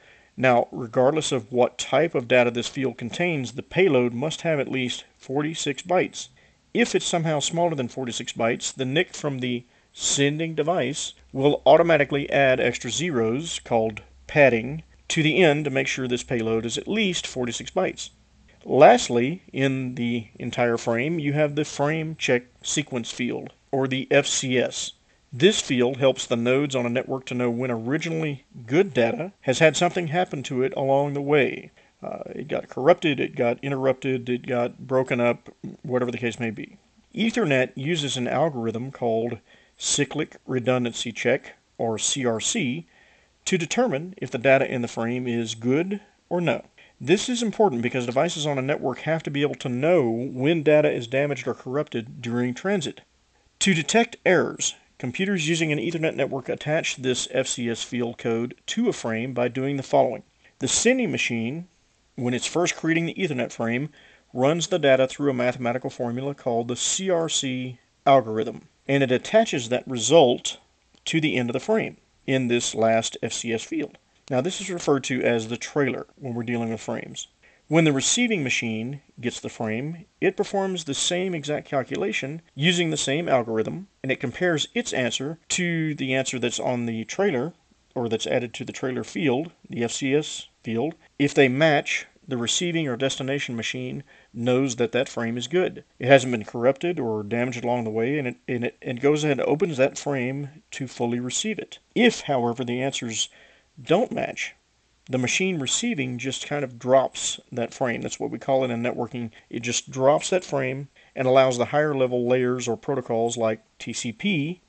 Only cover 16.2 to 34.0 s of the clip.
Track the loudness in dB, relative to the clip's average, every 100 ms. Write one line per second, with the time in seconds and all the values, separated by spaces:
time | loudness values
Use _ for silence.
16.2 | -2 -2 0 0 -2 -6 -4 0 0 -2
17.2 | -6 -6 -6 -6 -6 -2 -2 -4 -14 _
18.2 | _ _ _ _ 0 8 10 10 6 2
19.2 | 2 -2 -8 -2 0 0 -6 -4 -2 -4
20.2 | -6 -10 -8 -2 0 0 0 0 0 -2
21.2 | -2 0 0 0 -4 -2 -2 -2 -4 -4
22.2 | 0 0 0 _ -6 -4 -2 -4 -6 -6
23.2 | -4 -4 -8 _ -6 -2 0 -2 4 4
24.2 | 4 -2 0 2 0 -2 -10 -12 _ _
25.2 | _ 4 4 4 0 2 2 4 2 2
26.2 | -2 -2 2 2 0 -2 -2 -2 -4 -6
27.2 | -6 -2 -2 -2 -4 -4 -2 -4 -2 -4
28.2 | -4 -6 _ -18 -2 2 2 4 2 2
29.2 | -6 -8 -2 4 4 6 0 0 -2 -2
30.2 | -2 -4 -6 -2 -2 -2 2 2 2 -2
31.2 | 2 4 4 0 -12 _ _ _ -12 -10
32.2 | -10 -10 -6 -6 -6 -2 4 4 4 0
33.2 | -2 0 0 0 -4 0 2 2